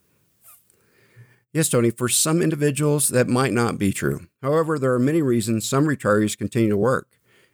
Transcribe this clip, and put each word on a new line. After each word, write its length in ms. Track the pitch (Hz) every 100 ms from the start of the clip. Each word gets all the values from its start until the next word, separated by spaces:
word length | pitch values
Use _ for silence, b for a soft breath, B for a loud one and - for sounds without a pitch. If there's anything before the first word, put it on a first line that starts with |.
| _ _ _ _ - - _ b b b b b b b _
Yes, 140 | 151 156
Tony, 240 | 127 117
for 160 | - 123
some 340 | - 160 165
individuals, 680 | 160 156 147 139 151 147 139
that 180 | 123 120
might 240 | 123 131
not 260 | 110 117 87
be 140 | 101
true. 360 | - 73 71 - _
However, 380 | 131 156 156 151
there 140 | 131
are 60 | 127
many 220 | 127 165
reasons 460 | 139 117 107 110 -
some 180 | 135 151
retirees 520 | 135 104 104 107 -
continue 320 | 101 120 110
to 80 | 101
work. 420 | 113 127 - _ b b b